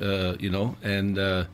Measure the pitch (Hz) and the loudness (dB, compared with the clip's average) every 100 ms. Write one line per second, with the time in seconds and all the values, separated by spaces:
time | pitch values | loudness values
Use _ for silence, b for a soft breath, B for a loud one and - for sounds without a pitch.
0 | 98 98 92 92 98 95 110 - 104 98 | -2 0 0 0 -2 0 0 -2 -2 0
1 | 98 95 98 92 90 | 2 2 2 2 -2